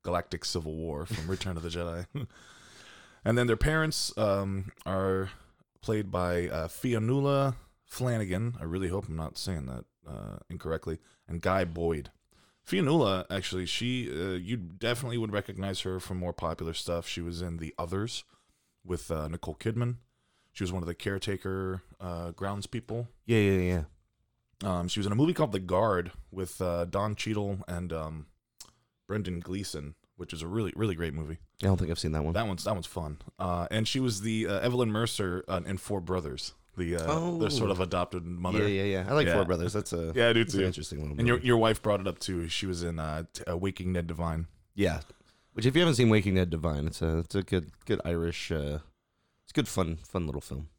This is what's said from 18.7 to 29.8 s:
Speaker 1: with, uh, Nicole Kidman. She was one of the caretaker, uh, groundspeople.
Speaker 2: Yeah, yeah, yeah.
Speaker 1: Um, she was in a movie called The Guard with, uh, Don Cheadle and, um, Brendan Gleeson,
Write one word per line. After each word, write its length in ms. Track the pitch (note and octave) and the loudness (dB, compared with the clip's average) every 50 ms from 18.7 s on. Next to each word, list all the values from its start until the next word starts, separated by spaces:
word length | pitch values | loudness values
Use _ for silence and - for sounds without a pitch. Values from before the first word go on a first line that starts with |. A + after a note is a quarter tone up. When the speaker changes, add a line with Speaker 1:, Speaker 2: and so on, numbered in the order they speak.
| _ _ _ | _ _ _
Speaker 1:
with, 280 | F2+ F2+ E2+ - - | -4 -4 -4 -2 -4
uh, 160 | E2+ D#2 D#2 | -4 -2 -2
Nicole 260 | D#2 E2 F2 - F2 D#2 | -4 -6 -6 -6 -8 -10
Kidman. 440 | - - A2+ A2 A#2 A#2+ A#2+ B2 A#2+ _ _ _ _ _ _ _ _ _ _ | -4 -4 -2 0 0 0 -2 -2 -6 _ _ _ _ _ _ _ _ _ _
She 120 | _ - G2+ | _ -4 -4
was 80 | F2 | -2
one 100 | F2+ F#2 | -2 -2
of 60 | E2+ | -4
the 80 | E2 E2+ | -4 -6
caretaker, 880 | - - G2+ G2 F#2+ - - G2 F#2 - F#2+ F#2+ F#2+ F#2+ F#2 F#2 F2+ - - - _ | -4 -2 -2 -2 -2 -2 -4 -4 -2 -2 -4 -2 -2 -2 -2 -4 -6 -8 -14 -18 _
uh, 320 | F#2+ F2+ F2 E2+ F2 F2 | -8 -6 -6 -6 -6 -8
groundspeople. 720 | E2+ - F#2+ G2 G2+ G2+ G2+ - - A#2 - - G#2+ A#2 A#2+ - - _ _ | -6 -6 -4 -4 -4 -4 -6 -6 -8 -8 -6 -4 -6 -6 -6 -8 -12 _ _
Speaker 2:
Yeah, 100 | - A#2 | 4 4
yeah, 460 | A2 G#2 G2 F#2+ F#2 F2+ F2+ F2+ E2+ D2+ - - _ _ _ _ _ _ _ _ _ _ _ _ _ G2 | 6 6 6 6 4 4 4 2 2 0 -2 -10 _ _ _ _ _ _ _ _ _ _ _ _ _ -4
yeah. 60 | G2+ F2+ F2 | -2 -2 0
Speaker 1:
Um, 80 | F2 | -2
she 120 | F2+ - G#2+ | -2 -2 0
was 60 | G2 | 0
in 60 | G2+ | 2
a 40 | G2+ | 4
movie 200 | A#2+ C#3+ E3 F3 | 4 4 4 4
called 160 | - D#3 A#2+ | 2 0 0
The 80 | G2+ G2 | 0 -4
Guard 520 | F#2 F2+ F#2+ F2+ A2+ A2 G2 F2+ F2 F2 - - - _ | 0 2 4 4 4 4 4 2 0 -2 -8 -14 -18 _
with, 280 | - F#2 F#2 F2 - - | -8 -6 -6 -6 -4 -2
uh, 260 | F#2 F2+ E2+ F2 F2 | -2 0 0 0 -2
Don 280 | F2 - G2 G2+ G#2+ G#2 | 0 0 0 0 0 -2
Cheadle 460 | - - A2+ A2 G#2 G2+ G2+ G2+ G2 - | -2 -2 -2 0 0 0 -2 -4 -6 -6
and, 260 | - F2 F2 F2+ F2 E2 | -6 -6 -6 -4 -4 -4
um, 320 | D#2+ D#2 D#2+ D#2+ D#2 D2 - _ _ _ _ _ _ - - _ _ _ _ _ _ _ | -4 -4 -6 -8 -10 -12 -14 _ _ _ _ _ _ -20 -20 _ _ _ _ _ _ _
Brendan 340 | - G2 A2 F#2 F#2 F2+ E2 | -4 -4 -2 -2 -2 -4 -4
Gleeson, 520 | E2+ - F2+ G2 G2 - - D#2 | -4 -4 -4 -4 -4 -6 -6 -8